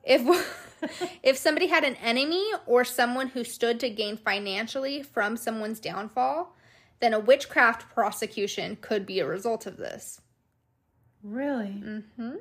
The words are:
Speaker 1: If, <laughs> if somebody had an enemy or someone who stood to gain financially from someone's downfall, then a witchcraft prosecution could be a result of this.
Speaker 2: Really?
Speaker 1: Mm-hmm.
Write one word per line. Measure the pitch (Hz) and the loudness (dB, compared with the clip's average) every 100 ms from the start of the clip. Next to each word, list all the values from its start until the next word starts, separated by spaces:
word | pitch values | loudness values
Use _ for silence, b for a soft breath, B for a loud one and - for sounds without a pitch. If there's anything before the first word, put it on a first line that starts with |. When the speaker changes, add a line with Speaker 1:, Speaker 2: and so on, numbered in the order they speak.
Speaker 1:
If, | - 254 240 359 - - - - - B 359 | 6 4 6 4 2 -10 -18 -10 -10 B -8
<laughs> | B | B
if | 262 269 | 2 4
somebody | 320 311 349 | 2 2 2
had | 330 | 4
an | 294 240 | 2 0
enemy | 233 240 285 349 415 392 - | 0 0 0 0 -2 -4 2
or | 240 | 2
someone | 247 - 240 254 262 | 4 2 0 0 -4
who | 254 | -6
stood | 233 - 233 233 | -8 -2 0 0
to | 254 | -2
gain | 214 208 214 | -2 -6 -4
financially | - 202 202 190 226 269 269 277 | -2 -2 -2 -4 -4 -4 -4 -6
from | 277 - 208 233 | -6 -2 -2 -2
someone's | - 226 214 220 | -4 -4 -6 -6
downfall, | 170 180 220 - 254 294 359 b b b b b | -8 -8 -6 -2 0 -2 -6 b b b b b
then | 240 | 2
a | 220 | 2
witchcraft | 214 277 - 311 240 233 - | 6 6 6 6 6 4 -4
prosecution | - 208 - 220 220 202 - 175 214 | 0 0 0 -6 -4 -4 -4 -6 -8
could | - 214 196 | -2 -2 0
be | 185 | -2
a | 147 | -2
result | 180 220 226 214 | -2 -2 -4 -6
of | - | -10
this. | 95 - - - _ _ _ _ _ _ _ _ _ _ | -10 -10 -14 -18 _ _ _ _ _ _ _ _ _ _
Speaker 2:
Really? | 208 226 285 262 202 202 | -10 -6 -2 -2 -4 -8
Speaker 1:
Mm-hmm. | 208 214 208 - 233 349 | -10 -12 -12 -10 -10 -10